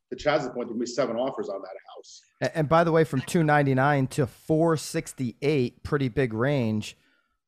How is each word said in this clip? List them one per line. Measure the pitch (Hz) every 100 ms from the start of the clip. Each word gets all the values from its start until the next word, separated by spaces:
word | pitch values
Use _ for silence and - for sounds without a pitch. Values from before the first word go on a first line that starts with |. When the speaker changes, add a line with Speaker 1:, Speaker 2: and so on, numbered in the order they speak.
| _
Speaker 1:
to | -
Chaz's | 151 151 131
point, | 123 117
there'll | 117
be |
seven | 120 - 123 113
offers | 127 - 101
on | 98
that | - 95 - -
house. | - - _ _
Speaker 2:
A-, | 135 165
and | 147
by | 165
the | 170
way, | 160
from | 156 135
two | - 180
ninety-nine | 156 147 139 127 139 147 131
to | - 131
four | - - 156 165 156
sixty-eight, | - 135 127 - 127 - 143 151 123 -
pretty | - 151 131
big | 143 131
range, | 110 127 143 113 107 - - _ _ _ _